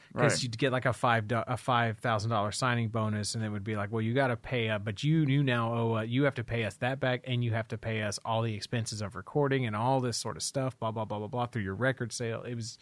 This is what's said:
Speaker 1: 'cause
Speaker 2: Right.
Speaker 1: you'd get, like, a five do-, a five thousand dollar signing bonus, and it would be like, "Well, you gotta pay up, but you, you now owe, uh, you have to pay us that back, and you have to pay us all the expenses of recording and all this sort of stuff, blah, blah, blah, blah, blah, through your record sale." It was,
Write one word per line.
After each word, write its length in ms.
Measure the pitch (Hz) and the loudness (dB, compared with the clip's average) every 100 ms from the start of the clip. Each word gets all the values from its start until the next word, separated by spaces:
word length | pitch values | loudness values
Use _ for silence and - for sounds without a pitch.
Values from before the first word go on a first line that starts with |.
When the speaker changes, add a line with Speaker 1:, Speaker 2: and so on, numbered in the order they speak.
| - | -10
Speaker 1:
'cause 200 | - 120 | 2 2
Speaker 2:
Right. 100 | 82 | 4
Speaker 1:
you'd 140 | 123 113 | 0 0
get, 120 | 139 | 0
like, 140 | 127 127 | 2 0
a 80 | |
five 340 | 113 127 113 104 | 2 2 2 2
do-, 160 | 117 - | -2 -2
a 100 | 120 | -4
five 400 | - 120 117 104 | 0 2 2 0
thousand 320 | 127 110 113 | 0 0 2
dollar 220 | 110 104 | 0 0
signing 380 | - 127 120 110 | 0 0 2 0
bonus, 440 | 113 110 107 101 | 0 0 0 -2
and 100 | 117 | -2
it 60 | 110 | -2
would 140 | 104 | -4
be 120 | 98 107 | -2 -2
like, 160 | 101 | -2
"Well, 120 | 113 | 0
you 100 | 110 | 0
gotta 240 | 127 131 117 | 2 2 0
pay 320 | - 127 110 | -2 -2 0
up, 140 | 107 104 | -2 -2
but 180 | 101 | -2
you, 180 | 147 160 147 | 2 4 4
you 160 | 139 | 4
now 320 | 139 120 113 | 4 2 2
owe, 220 | 117 117 113 | 2 2 2
uh, 40 | |
you 240 | 113 123 143 | 0 2 2
have 100 | 127 | 0
to 80 | |
pay 200 | 113 117 | -4 -2
us 120 | 107 - | -2 -2
that 240 | 123 135 | -2 0
back, 240 | 131 123 - | 0 0 0
and 180 | 123 | 0
you 80 | 120 | 0
have 140 | 113 110 | 0 -2
to 80 | 110 | -6
pay 240 | 117 110 | -4 -2
us 160 | 107 - | -2 -4
all 200 | - 113 | -2 0
the 100 | 113 | 0
expenses 480 | 104 - 120 110 107 | -2 -4 -4 -2 -4
of 140 | 101 92 | -6 -6
recording 500 | - 151 139 135 120 | -4 0 2 2 0
and 100 | 104 | 0
all 240 | 123 135 | 2 2
this 160 | 123 113 | 2 -2
sort 200 | 113 104 | -4 -4
of 60 | |
stuff, 340 | - 139 131 - | -4 -2 -2 -2
blah, 120 | - | -4
blah, 140 | 113 107 | -2 -4
blah, 120 | 104 | -4
blah, 100 | 104 | -4
blah, 200 | 123 120 | -2 -2
through 160 | 117 | -2
your 100 | 98 95 | -2 0
record 380 | 127 127 120 | 0 0 -4
sale." 300 | - 120 113 | -4 -4 -4
It 100 | 123 | -6
was, 240 | 120 117 - | -6 -8 -10